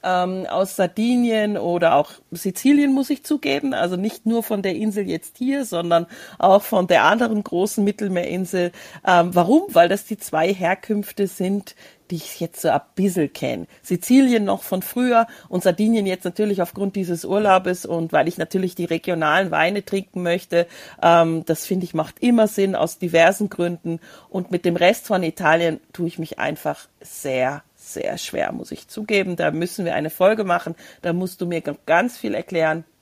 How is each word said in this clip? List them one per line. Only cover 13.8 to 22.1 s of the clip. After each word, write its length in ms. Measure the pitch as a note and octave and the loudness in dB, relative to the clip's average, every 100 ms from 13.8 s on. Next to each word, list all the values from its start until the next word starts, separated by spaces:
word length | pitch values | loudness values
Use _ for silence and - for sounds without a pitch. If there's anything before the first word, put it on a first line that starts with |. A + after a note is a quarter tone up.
Sizilien 600 | - F3 - B3+ C4 A#3 | -6 -6 4 4 6 2
noch 200 | G3+ G3 | 0 -2
von 180 | - F#3 | -2 -6
früher 460 | - - B3 A#3 A3+ - - | -4 -2 2 2 2 -6 -6
und 160 | F3+ | 0
Sardinien 420 | F#3 F3 G#3+ A3+ G3 | 0 2 2 2 0
jetzt 200 | F#3 F3+ | -4 -6
natürlich 360 | F3 G#3+ G3 | -2 -2 0
aufgrund 360 | F3 - G3 G3 | -2 -4 -6 -4
dieses 260 | F3+ E3+ | -4 -4
Urlaubes 640 | - G3 G#3+ F#3+ F#3 F3+ - | -2 0 4 2 2 -4 -4
und 260 | E3 E3 | -4 0
weil 160 | D3+ D#3 | 0 0
ich 100 | F3 | -2
natürlich 380 | D#3+ F#3+ F#3 - | -4 -2 -4 -4
die 80 | |
regionalen 680 | E3+ E3 - E3+ D#3 E3 F#3+ | -4 -4 -2 -2 2 2 0
Weine 360 | D#3 E3 G3+ - | 0 0 -2 -4
trinken 380 | G3 F#3+ F#3 | -6 -6 -6
möchte. 440 | F3 F3 - E3+ E3+ - - - | -2 -4 0 -2 -2 -8 -20 0
Ähm, 440 | E3+ E3+ E3 E3 D#3+ | 4 6 4 0 -2
das 220 | D#3+ - | -4 -2
finde 180 | F#3+ F3+ | -4 -2
ich 80 | |
macht 280 | D#3+ D#3 | -4 -6